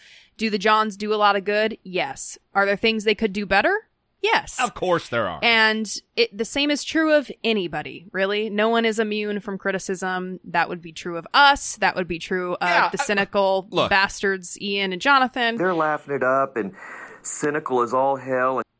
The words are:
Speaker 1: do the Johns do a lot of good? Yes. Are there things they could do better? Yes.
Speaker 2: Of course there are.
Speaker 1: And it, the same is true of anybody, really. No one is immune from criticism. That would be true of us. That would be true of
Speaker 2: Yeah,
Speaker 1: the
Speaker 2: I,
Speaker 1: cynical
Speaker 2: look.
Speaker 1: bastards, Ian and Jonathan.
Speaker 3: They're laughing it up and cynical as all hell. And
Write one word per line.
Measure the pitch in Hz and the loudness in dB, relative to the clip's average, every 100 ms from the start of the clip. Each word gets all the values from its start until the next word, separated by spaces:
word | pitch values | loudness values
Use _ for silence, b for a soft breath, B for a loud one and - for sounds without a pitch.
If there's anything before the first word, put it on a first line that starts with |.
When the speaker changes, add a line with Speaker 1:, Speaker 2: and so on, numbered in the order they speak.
| B B B - | B B B -6
Speaker 1:
do | 220 | -4
the | 208 | 0
Johns | 202 214 220 196 | 2 2 2 -4
do | 208 | -4
a | 214 | 2
lot | 208 202 | 4 4
of | 190 | 0
good? | 208 220 214 | 0 0 -4
Yes. | 185 180 139 139 - - _ 196 | -8 -4 -4 -6 -12 -12 _ 0
Are | 196 | 2
there | 202 | 2
things | 226 220 | 2 2
they | 208 208 | 0 0
could | 220 | 0
do | 190 202 | -2 0
better? | 196 311 415 - _ _ _ | 2 2 0 -4 _ _ _
Yes. | 415 453 - - | 0 0 -2 -4
Speaker 2:
Of | 247 | -4
course | - 185 170 - | -2 0 0 0
there | 117 101 | -2 -2
are. | 82 | 0
Speaker 1:
And | 214 226 220 220 214 - - - | 2 4 4 2 -4 -8 -8 -2
it, | 240 202 | -2 0
the | |
same | 226 277 294 | -6 -2 0
is | 294 | -2
true | - 311 311 | -2 0 4
of | 302 262 - | 2 2 -6
anybody, | 226 214 170 156 147 143 170 | -2 -2 -2 -6 -10 -14 -10
really. | 180 190 208 214 | -2 0 0 -2
No | 208 220 | 0 2
one | 233 | 4
is | 226 214 | 2 0
immune | 214 208 208 208 | -2 -2 -4 -6
from | 196 196 | -6 -6
criticism. | 196 190 - 185 190 185 185 185 | -4 -4 -4 -6 -4 -4 -6 -10
That | - 170 165 | -4 -2 -2
would | 175 | -4
be | 170 | -12
true | 160 180 170 | -12 -8 -8
of | 165 | 0
us. | 262 285 277 - - | 6 6 6 -2 0
That | 190 - | 0 0
would | 175 | -4
be | 165 | -6
true | - 185 180 180 | -4 -4 -2 -2
of | 180 | 2
Speaker 2:
Yeah, | 175 180 | 2 2
Speaker 1:
the | 185 | 0
Speaker 2:
I, | - | -2
Speaker 1:
cynical | 202 196 202 196 190 190 | 0 0 0 2 0 -2
Speaker 2:
look. | 175 117 | -2 2
Speaker 1:
bastards, | 196 196 - 202 190 180 - | 2 0 0 -2 -2 -6 -10
Ian | 202 196 196 | -6 -4 -2
and | 180 | -2
Jonathan. | 269 277 254 262 233 226 | 2 4 2 0 -2 0
Speaker 3:
They're | 185 | 0
laughing | 170 156 151 - 143 | 0 0 -2 -4 -2
it | |
up | 127 131 135 123 | 2 2 0 -2
and | 98 B B B B B | -6 B B B B B
cynical | - - 151 147 147 127 | -8 -4 -2 -4 -2 0
as | 117 | 2
all | 127 135 135 | 2 2 0
hell. | 127 131 127 127 | -2 0 0 0
And | - _ | -6 _